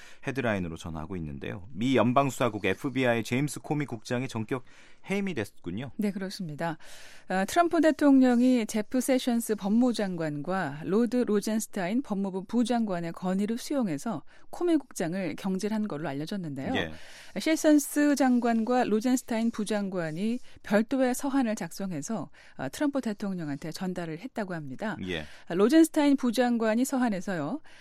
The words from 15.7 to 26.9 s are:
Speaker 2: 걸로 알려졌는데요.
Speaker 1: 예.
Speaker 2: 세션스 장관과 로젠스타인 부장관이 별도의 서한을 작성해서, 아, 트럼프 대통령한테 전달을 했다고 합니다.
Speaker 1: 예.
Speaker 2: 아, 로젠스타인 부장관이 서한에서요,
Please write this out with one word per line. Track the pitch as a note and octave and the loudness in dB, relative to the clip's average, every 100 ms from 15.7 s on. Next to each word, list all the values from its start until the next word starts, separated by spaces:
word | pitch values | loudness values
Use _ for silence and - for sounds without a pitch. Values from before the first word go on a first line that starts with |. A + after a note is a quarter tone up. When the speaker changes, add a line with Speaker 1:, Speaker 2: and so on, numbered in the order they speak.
| G#3+ G#3 | -2 -2
Speaker 2:
걸로 | D3 D#3+ | -4 -4
알려졌는데요. | C#3 D#3+ G#3 E3+ C3+ D3 C4 | -4 -4 -6 -6 -6 -4 -2
Speaker 1:
예. | E2 - - - - G#3 | -4 -8 -14 -16 -10 -4
Speaker 2:
세션스 | D#4 D#4 D#4 D4+ - - D4 | 0 2 6 6 4 2 2
장관과 | C#4+ C4+ B3 A#3+ A3+ A3 B3 | 4 4 4 2 2 2 2
로젠스타인 | G#3+ G#3+ B3 B3+ - A3+ A#3 | 2 2 2 0 0 -2 0
부장관이 | - G#3 G#3+ G3 F#3 D#3+ D#3 G#3+ A#3+ - - | -2 -2 -2 -2 -2 -4 -2 -2 -4 -8 -14
별도의 | - G#3 A3 C4 B3+ | 0 2 2 2 2
서한을 | B3 C#4+ C4+ A#3+ | 0 0 2 2
작성해서, | G#3+ E3+ - G3 E3 D3 A3 - - - - | -2 -6 -6 -6 -6 -4 -6 -6 -12 -18 -10
아, | C#3 | -8
트럼프 | - D4+ C#4 | -2 -2 0
대통령한테 | A#3 G3+ G3+ F#3 D#3 C#3 D#3+ | -2 -4 -4 -4 -6 -6 -8
전달을 | D#3 F#3 F3+ E3+ D3+ | -6 -6 -4 -6 -8
했다고 | C4 - G3 | -8 -8 -6
합니다. | F3 C#3+ B2 G#3+ F#3 F#2 | -8 -8 -8 -6 -6 -4
Speaker 1:
예. | E2+ D#2 - - | -6 -6 -14 -6
Speaker 2:
아, | |
로젠스타인 | F3 G#3+ D#4+ E4 - C#4+ C#4 | 2 6 8 6 4 4 4
부장관이 | B3 A#3 B3 A#3+ A3 A3 | 2 2 2 2 2 2
서한에서요, | C4 | 2